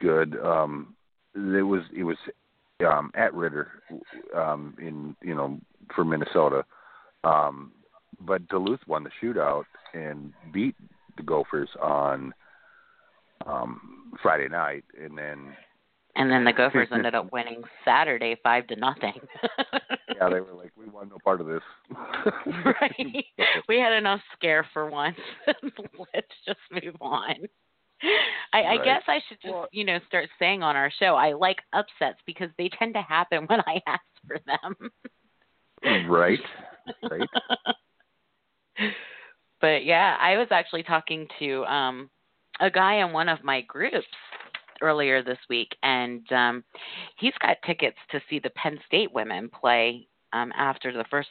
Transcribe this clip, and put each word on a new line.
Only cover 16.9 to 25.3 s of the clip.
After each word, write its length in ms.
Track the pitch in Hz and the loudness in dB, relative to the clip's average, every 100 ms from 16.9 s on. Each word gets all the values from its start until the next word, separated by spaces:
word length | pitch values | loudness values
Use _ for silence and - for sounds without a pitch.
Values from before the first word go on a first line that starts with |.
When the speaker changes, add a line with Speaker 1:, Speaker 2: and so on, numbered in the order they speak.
Speaker 2:
ended 220 | 117 117 117 | 0 0 -2
up 160 | 92 | -2
winning 300 | 123 117 117 117 - | -6 -8 -10 -16 -4
Saturday 520 | - 127 160 120 117 117 | 2 4 4 0 -2 0
five 220 | 120 120 123 | 2 2 0
to 80 | 107 | -2
nothing. 440 | 123 135 104 - - - | -2 -2 -4 -6 -14 -8
<laughs> 160 | 240 - 269 262 - - - 98 | -4 -4 -4 -4 -4 -8 -6 0
Speaker 1:
Yeah, 120 | 92 | 2
they 100 | 92 | 2
were 120 | 95 | -2
like, 160 | 90 90 - | -12 -18 -20
"We 100 | 110 | -20
want 220 | 104 98 | -16 -16
no 80 | 98 | -2
part 160 | 98 95 | 2 2
of 80 | 80 | 0
this." 140 | 82 - - - | -6 -8 -18 -16
<laughs> 0 | - - - 208 - - | -14 -10 -4 -2 -2 -6
Speaker 2:
Right. 800 | 170 175 - 269 - 143 262 - - - 247 - | 0 2 2 0 -2 -6 -8 -10 0 2 2 2
We 100 | 233 | 4
had 120 | 240 | 4
enough 280 | 220 208 196 - - | 4 2 0 -4 -4
scare 280 | 170 156 156 | 2 2 2
for 160 | 156 151 | -4 -4
once. 280 | 147 151 170 - | -2 -2 -4 -12